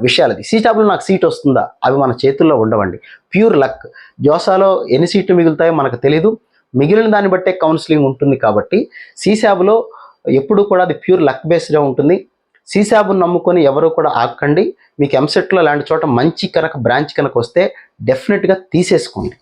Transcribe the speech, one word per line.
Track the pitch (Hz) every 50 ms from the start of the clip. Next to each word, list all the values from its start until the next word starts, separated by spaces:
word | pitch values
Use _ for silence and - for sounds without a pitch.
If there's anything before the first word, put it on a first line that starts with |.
| 117
విషయాలు | 123 - - 160 123 104
అది. | 104 107 -
సీశాబ్లో | - 226 220 233 220 208 220 208
నాకు | 185 151 - -
సీటు | 190 180 180 160
వస్తుందా, | 160 - - 143 131 117 101 - - - -
అవి | 123 135 139
మన | 139 127 120 123
చేతుల్లో | - 135 135 - 160 160 151 120 110
ఉండవండి. | 110 110 107 98 92 - - _ - - - _ _
ప్యూర్ | - 185 220 226 190 147
లక్. | 135 127 - - - - - - - - _ - 123
జోసాలో | 143 151 170 - 208 190 190 196 190 190 - - - 123
ఎన్ని | 139 170 165
సీట్లు | - 196 185 - 180 175
మిగులుతాయో | 170 165 151 151 165 170 165 151
మనకు | 139 131 120 120 -
తెలీదు, | 139 151 160 160 214 220 - _ _ _ _ _ _ -
మిగిలిన | 123 143 156 202 220 220 220 214
దాన్ని | 202 202 190 180
బట్టే | 185 185 190 185 185 165
కౌన్సిలింగ్ | 156 160 156 - - 156 151 143 135
ఉంటుంది. | 131 - 147 139 135 131 -
కాబట్టి | 110 104 104 - - - 214 277 - - - - - _ - -
సీశాబ్లో | 180 214 214 240 214 196 180 185 202 220 226 - - - - - - _ _ - - 127 135
ఎప్పుడూ | 135 - 214 202 202 202
కూడా | 190 180 180
అది | 175 147 - -
ప్యూర్ | - 185 175 - 147
లక్ | 117 110 - 151
బేస్డ్గా | 170 165 165 - 147 151 147 139
ఉంటుంది. | 123 135 139 147 180 - - _ _ _ _ _ _ _ _ -
సీశాబ్ను | - 196 208 202 240 214 208 185 196 190
నమ్ముకొని | 175 175 180 175 - 180 180 180 151 139
ఎవరు | 135 151 165 160 160
కూడా | - 156 147 - 117
ఆగకండి. | 120 123 - - 147 143 151 180 220 - - _ _ _ _ -
మీకు | 147 135 - 131
ఎంసెట్లో | 143 147 - 190 180 180 190 185 165 151
లాంటి | 147 147 143 -
చోట | 160 160 160 151 123 120
మంచి | 135 165 160 - - - -
కనుక | 170 156 160 - 143 117
బ్రాంచ్ | 113 120 139 151 147 - -
కనుక | 143 135 - 123
వస్తే | 117 - - 170 190 208 - - - _ _ - 107 110
డెఫినెట్గా | 131 - - - 202 190 190 180 190 190 - _ -
తీసేసుకోండి. | 165 175 - 196 - - - - 98 - 185 - _